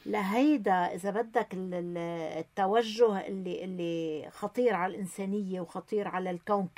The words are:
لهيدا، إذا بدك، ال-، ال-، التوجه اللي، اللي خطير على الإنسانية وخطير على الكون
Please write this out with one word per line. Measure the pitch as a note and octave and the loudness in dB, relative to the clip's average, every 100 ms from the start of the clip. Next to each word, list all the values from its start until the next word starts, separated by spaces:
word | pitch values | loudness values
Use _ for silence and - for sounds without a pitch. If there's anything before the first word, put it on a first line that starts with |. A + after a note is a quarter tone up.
| - | -4
لهيدا، | G#3 F#3+ A3+ D4 C#4+ G3+ | -2 2 4 4 4 4
إذا | F#3 F3 F3+ F#3+ | 4 2 -2 -2
بدك، | G3 A3+ A#3+ G#3+ | -2 0 0 -2
ال-، | F#3 F#3 | -4 -4
ال-، | F3+ F3 F3 E3+ E3+ D#3+ D#3+ | -4 -4 -4 -4 -4 -6 -6
التوجه | E3 - F#3+ A3 A3+ G#3+ A#3 G3 - | -6 0 4 4 2 4 4 4 -4
اللي، | F#3+ F3+ F3 | -6 -6 -6
اللي | F#3+ F3+ E3+ E3 D#3+ D3+ - | -6 -4 -2 -2 -2 -4 -8
خطير | - G3+ - B3 | -8 -4 2 4
على | F#3+ F3+ | 4 0
الإنسانية | G3 F#3 - G3 G#3 F#3+ F#3 | -2 -8 -6 -4 -2 -2 -4
وخطير | E3+ F#3+ - G#3+ G3 | -6 -8 -2 -2 0
على | F#3 F#3 | -2 -2
الكون | F3 - G3+ F#3 | -4 0 0 0